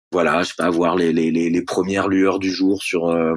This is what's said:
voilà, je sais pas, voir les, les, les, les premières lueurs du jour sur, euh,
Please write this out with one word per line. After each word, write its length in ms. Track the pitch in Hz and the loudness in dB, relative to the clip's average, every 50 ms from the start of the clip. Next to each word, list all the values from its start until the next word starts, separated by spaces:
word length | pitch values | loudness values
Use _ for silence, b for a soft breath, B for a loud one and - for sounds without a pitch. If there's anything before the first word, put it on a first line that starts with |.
| _ - | _ -6
voilà, 300 | - 92 85 78 76 85 90 | -2 0 0 2 0 0 -2
je 60 | - | -4
sais 60 | - - | -4 -2
pas, 120 | 85 87 | -2 0
voir 260 | 87 82 87 85 82 | 0 2 2 2 2
les, 160 | 90 87 82 | 2 2 2
les, 200 | 80 82 82 82 | 2 2 0 0
les, 180 | 82 85 85 85 | 0 0 0 0
les 120 | 85 90 87 | 0 -2 -2
premières 440 | - - 101 92 92 98 98 95 98 | -2 -2 -2 -2 -2 0 -2 0 0
lueurs 320 | 95 95 95 95 92 98 | 2 2 2 2 2 0
du 120 | 95 95 | -2 -4
jour 300 | 92 87 95 95 101 95 | -2 0 0 0 0 0
sur, 280 | - - - 87 82 85 | -2 -4 -4 -2 0 0
euh, 260 | 85 85 82 80 80 | 0 0 0 0 -2